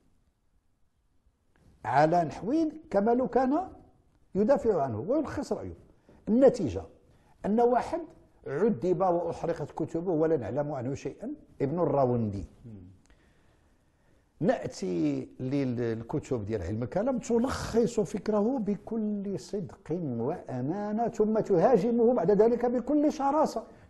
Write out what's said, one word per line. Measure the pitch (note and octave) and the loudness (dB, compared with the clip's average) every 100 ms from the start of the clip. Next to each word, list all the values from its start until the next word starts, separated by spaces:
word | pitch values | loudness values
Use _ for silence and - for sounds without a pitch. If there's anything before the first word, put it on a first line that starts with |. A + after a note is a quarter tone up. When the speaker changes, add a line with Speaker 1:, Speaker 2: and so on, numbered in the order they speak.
| _ _ _ _ _ _ _ _ _ _ _ _ _ _ _ _ _ _ G#2+ | _ _ _ _ _ _ _ _ _ _ _ _ _ _ _ _ _ _ 0
Speaker 1:
على | C3 D#3 F3 | 4 4 4
نحو | D3+ - F#3+ D#4 D#4 - - | 0 -4 -2 0 -2 -6 -4
كما | G3 G#3 | 0 2
لو | A#3+ B3+ | 2 2
كان | A#3+ C4 D4+ F#4+ - - _ _ _ _ F3+ | 2 2 0 -2 -10 -20 _ _ _ _ 0
يدافع | G#3+ C#4 A#3 F3+ | 2 2 2 0
عنه | C3+ G#2 | 0 -2
ويلخص | D#3+ D4+ C4+ - B3+ | -2 -2 -2 -6 -6
رأيه. | F3+ F#2+ E2+ - _ _ - - | -6 -8 -14 -20 _ _ -10 0
النتيجة | A3+ C4+ - C#3+ F#2 - - _ _ _ _ F3+ | 6 6 6 -2 -4 -8 -18 _ _ _ _ -2
أن | A3 | 2
واحد | A#3+ A#3+ - E4+ E4 - _ _ - | 4 2 -2 -6 -8 -18 _ _ -6
عذب | C#3 A3+ A#2 F3+ E3+ | 0 0 0 0 0
وأحرقت | F#3+ E3+ E3+ - E3 D#3+ C#3+ | 2 0 -2 -4 -4 -4 -6
كتبه | - D#3+ E3 F3+ | -6 -6 -4 -2
ولا | D#3 D#3+ D#3 | 0 2 2
نعلم | G2+ B2+ D3 | -2 -4 -4
عنه | C#3+ A#2+ | -4 -6
شيئًا، | C3+ C#3+ - A3+ D4 - - | -6 -8 -10 -12 -12 -12 -4
ابن | C3+ E3+ | -2 0
الراوندي. | D#3 C#3 B2+ A#2+ A2 G2 F2 - A#2+ | 2 4 4 2 0 -4 -10 -16 -20
Speaker 2:
مم. | G#2+ F2+ F#2+ _ _ _ _ _ _ _ _ _ _ _ _ _ - | -18 -20 -20 _ _ _ _ _ _ _ _ _ _ _ _ _ -4
Speaker 1:
نأتي | F3 B3 - - F#3 F3 D3+ C3+ B2 - | 0 0 -4 -6 -4 -2 -2 -2 -6 -8
للكتب | B2+ C#3+ C3 A#2+ A#2 A2+ A2+ B2 - B2 G2+ | -4 -2 -2 -2 -2 -4 -4 -6 -4 -4 -4
ديال | A2 | -4
علم | E2+ G#2+ | -4 -4
الكلام | B2+ F3+ A#3+ B3+ | -4 -2 -2 -2
تلخص | - A#3 B3+ - - A3 A3 - | 0 0 0 -4 -2 0 2 0
فكره | G3 G3+ - G#3 G#3+ C4+ | -2 -4 -2 0 0 0
بكل | G3 G3+ - A3+ G#3+ G#3 G3 F#3 | -4 -6 -6 -4 -4 -4 -6 -8
صدق | - G#3 D3+ - - | -8 -8 -8 -10 -6
وأمانة، | F3 D3+ A#2 A#2+ F3+ - B2+ C3 G3 G#3 G#3+ A#3 | -4 -4 -2 -4 -4 -6 -6 -4 -4 -4 -2 -2
ثم | - G#3+ G#3+ | 0 2 2
تهاجمه | - F3+ G#3 A3+ A3+ A#3 A3+ | 2 6 6 6 4 4 4
بعد | B3 E3+ | 4 4
ذلك | G3+ A3+ A#3+ B3 | 6 6 4 0
بكل | B3 A#3+ D4 D4 | 0 0 2 2
شراسة. | - C#4 D4 C#4 A3+ - - | 0 0 2 2 -2 -10 -18